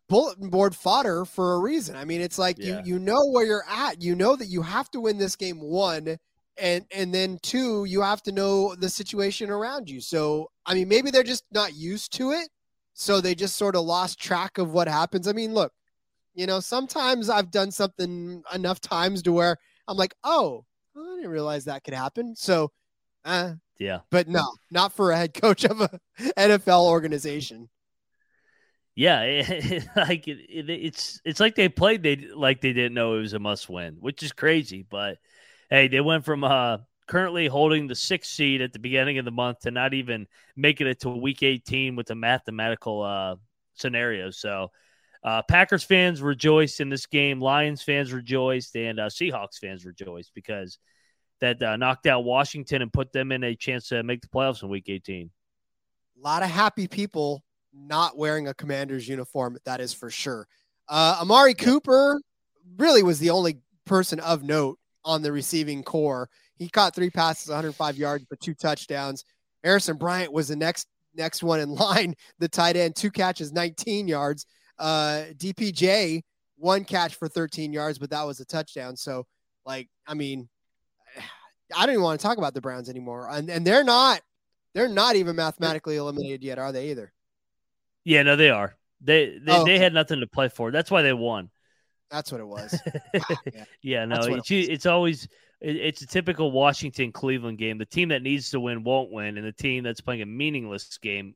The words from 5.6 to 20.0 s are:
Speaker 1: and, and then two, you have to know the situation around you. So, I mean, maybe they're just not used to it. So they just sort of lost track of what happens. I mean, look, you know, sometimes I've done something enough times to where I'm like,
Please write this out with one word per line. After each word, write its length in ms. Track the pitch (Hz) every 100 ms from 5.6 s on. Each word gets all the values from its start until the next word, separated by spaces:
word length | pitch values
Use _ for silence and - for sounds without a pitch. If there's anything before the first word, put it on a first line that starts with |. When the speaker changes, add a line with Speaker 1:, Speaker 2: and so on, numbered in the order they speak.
| 147 175 190 160 156 165 _ _ _ -
Speaker 1:
and, 280 | 185 175 -
and 220 | 190 185
then 260 | 185 190 180
two, 400 | - 254 254 208 196
you 160 | 190
have 220 | 196 208
to 80 | -
know 420 | 196 196 196 202
the 160 | 180 185
situation 600 | - 196 208 196 196 208
around 400 | 208 226 277 202
you. 120 | 135
So, 480 | - 165 151 151 160 _ -
I 80 |
mean, 140 | 185 185
maybe 240 | 220 269
they're 120 | 262
just 200 | 247 247 -
not 240 | 214 202 151
used 380 | 165 208 -
to 180 | - 254
it. 180 | 320 320 _ _ _ _ -
So 220 | - 196
they 140 | 185 175
just 220 | 196 -
sort 180 | 202 180
of 100 | 165
lost 340 | 175 180 -
track 380 | - 175 190 -
of 140 | 175
what 160 | 170 170
happens. 400 | 151 170 190 180
I 60 |
mean, 200 | 214 220
look, 180 | 220 156 - _ _ _ _ _
you 140 | 180 185
know, 120 | 190
sometimes 720 | - 247 262 320 254 254 214
I've 220 | 208 185
done 180 | 202 196
something 720 | 190 196 - 180 175 170 175 -
enough 300 | 180 185 185
times 400 | - 170 180 196
to 80 | 175
where 260 | 170 170 165 _ _ -
I'm 100 |
like, 180 | 190